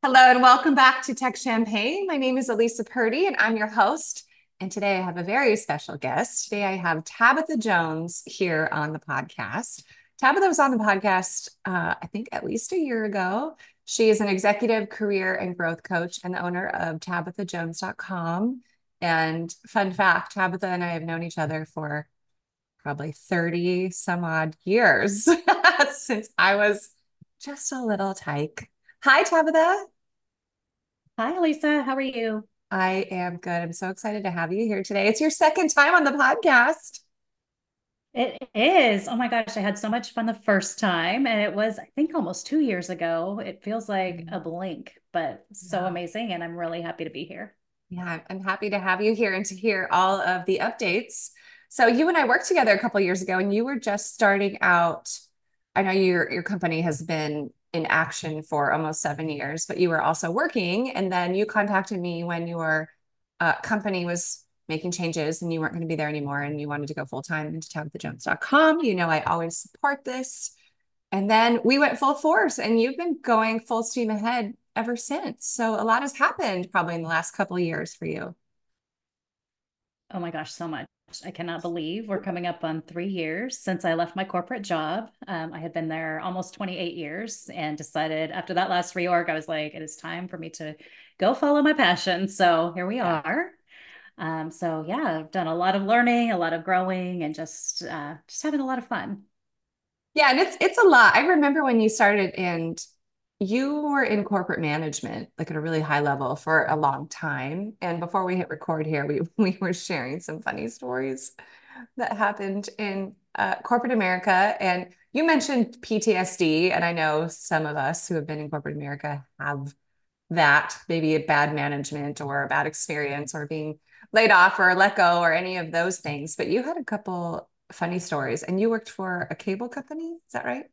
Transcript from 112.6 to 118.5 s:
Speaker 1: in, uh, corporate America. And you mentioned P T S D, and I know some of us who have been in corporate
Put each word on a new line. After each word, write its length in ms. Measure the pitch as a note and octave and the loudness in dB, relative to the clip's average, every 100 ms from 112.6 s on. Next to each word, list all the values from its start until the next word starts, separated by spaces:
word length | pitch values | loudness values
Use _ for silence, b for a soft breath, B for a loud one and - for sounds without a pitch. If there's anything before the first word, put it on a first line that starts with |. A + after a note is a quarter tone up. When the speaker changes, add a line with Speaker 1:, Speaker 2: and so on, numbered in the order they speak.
| G3+ - | -8 -8
Speaker 1:
in, 380 | G#3 G3 F#3+ - _ | -6 -4 -8 -12 _
uh, 220 | - F#3+ F#3 | -4 -2 -2
corporate 260 | - A#3+ A#3+ | 0 0 2
America. 640 | A#3+ F#3 F3+ G3 F#3 G3+ G#3 | 0 0 0 2 4 4 2
And 340 | F#3+ F3+ F3+ b b | 0 -2 -4 b b
you 120 | B3 | 0
mentioned 540 | E4 D#4 - C4 A3 - | 2 2 2 0 0 -2
P 160 | - G#3+ | -2 0
T 160 | G#3+ | 2
S 220 | F#3 F3+ - | 2 0 0
D, 340 | E3 D#3 F3+ | 2 4 2
and 140 | - | 2
I 80 | E3+ | 0
know 340 | E3+ D#3 D3+ E3 | 0 0 0 -2
some 400 | - - D#3+ D#3+ | -4 -2 -2 -2
of 100 | D3+ | -2
us 300 | C3+ E3+ - | -2 -4 -4
who 80 | |
have 140 | E3+ D3+ | -4 -4
been 100 | D3+ | -8
in 100 | |
corporate 280 | D3+ | -6